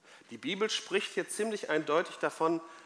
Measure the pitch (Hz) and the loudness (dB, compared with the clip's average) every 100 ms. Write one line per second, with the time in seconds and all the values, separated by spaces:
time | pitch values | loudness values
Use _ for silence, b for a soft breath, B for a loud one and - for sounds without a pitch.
0 | B B - 117 131 196 214 - - 190 | B B -16 -8 -4 0 0 0 0 0
1 | - - 165 - 220 208 - 156 151 156 | 0 -2 -2 -2 0 -2 2 2 4 2
2 | 175 - 151 - 160 165 B B | 2 0 -2 2 2 2 B B